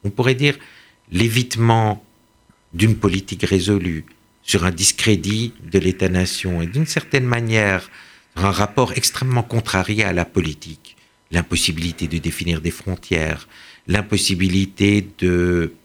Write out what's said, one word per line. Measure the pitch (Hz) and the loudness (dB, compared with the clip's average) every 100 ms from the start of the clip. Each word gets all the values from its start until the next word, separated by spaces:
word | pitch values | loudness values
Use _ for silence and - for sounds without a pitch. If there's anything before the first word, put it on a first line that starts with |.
on | 101 | -6
pourrait | - 123 | 0 0
dire, | 127 143 131 - - - _ _ | 2 0 -2 -10 -20 -20 _ _
l'évitement | 87 117 117 123 113 117 113 110 104 - _ _ _ _ _ _ | 0 2 2 -2 2 4 4 2 -2 -10 _ _ _ _ _ _
d'une | 85 110 107 | 2 2 4
politique | 101 92 - 92 | 2 0 -4 -6
résolue, | - 95 85 101 87 80 - _ _ _ | 2 2 4 0 0 -6 -8 _ _ _
sur | - 98 | -2 0
un | 87 | 0
discrédit | 85 98 - - 98 87 107 117 - 80 | 0 -2 0 2 2 0 -4 -4 -10 0
de | 92 | 2
l'État-nation, | 90 90 92 90 90 - 92 87 | 2 0 0 0 0 -2 -4 -2
et | 85 | -2
d'une | 120 160 | -2 -2
certaine | - - 113 | -4 -2 0
manière, | 123 120 117 110 101 95 - - - - _ - | 0 0 2 2 2 0 -4 -20 -20 -20 _ 0
un | 98 | 0
rapport | 90 104 - 123 - | 2 0 0 0 0
extrêmement | - - 131 127 | -2 -2 0 0
contrarié | - 113 - 95 92 107 | 0 -2 0 -2 0 -2
à | 101 | 0
la | 90 | 0
politique, | 82 - 80 73 - 78 - _ _ _ _ | 0 0 -2 -4 -14 -18 -20 _ _ _ _
l'impossibilité | 85 82 87 - 80 85 80 80 | -4 -2 -2 -2 -2 -6 -6 -4
de | 82 | -4
définir | 82 - 87 82 | -4 -4 -4 -2
des | 82 | -4
frontières, | - - 90 - 87 78 73 - - - - - | -6 -8 -8 -2 -2 -2 -4 -10 -20 -20 -20 -2
l'impossibilité | 104 101 101 - 92 95 92 95 - 101 104 92 - | -2 0 -2 0 0 2 2 0 2 2 2 0 -2
de | 90 90 90 87 82 - | 0 2 2 0 -2 -8